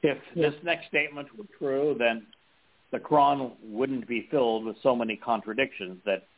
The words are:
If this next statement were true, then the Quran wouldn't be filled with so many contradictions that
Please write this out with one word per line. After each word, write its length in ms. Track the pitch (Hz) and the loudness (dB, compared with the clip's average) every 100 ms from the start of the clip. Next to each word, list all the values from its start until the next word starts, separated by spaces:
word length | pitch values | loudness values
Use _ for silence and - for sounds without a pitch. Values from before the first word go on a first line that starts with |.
If 140 | 156 135 - 170 | 0 -2 -8 0
this 180 | 151 147 | 0 0
next 240 | 170 165 - | -4 -4 -2
statement 400 | 151 147 147 143 113 | -2 -2 -6 -14 -16
were 80 | 104 - | -20 -6
true, 380 | 139 135 151 127 | -2 0 0 2
then 300 | 117 113 107 - _ _ _ _ _ | 2 0 -8 -20 _ _ _ _ _
the 80 | 123 | -8
Quran 520 | - 151 143 143 127 107 | 2 6 6 4 -2 -8
wouldn't 440 | 110 107 135 131 110 | -12 -4 -2 -2 -4
be 200 | 117 - | -6 -2
filled 340 | 151 120 110 110 | 2 2 2 -4
with 100 | 104 | 0
so 140 | 139 120 | 2 2
many 200 | 113 107 | 0 -4
contradictions 800 | - 113 107 110 135 - 92 92 104 | -2 -2 -2 -2 -2 -2 -12 -8 -2
that 180 | 95 - | -2 -4